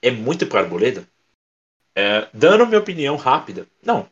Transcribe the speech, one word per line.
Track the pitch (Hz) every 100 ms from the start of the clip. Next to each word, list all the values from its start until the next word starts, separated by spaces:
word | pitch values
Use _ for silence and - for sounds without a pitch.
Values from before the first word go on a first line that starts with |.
é | 123
muito | 120 113 175 -
pro | 104
Arboleda? | 87 87 117 104 87 _ _ _ _ _ _ _ _ -
É, | 101 107 -
dando | 110 151 214 240
minha | 214
opinião | 202 170 143 147
rápida, | 131 147 - 95 - _
não. | - 175 -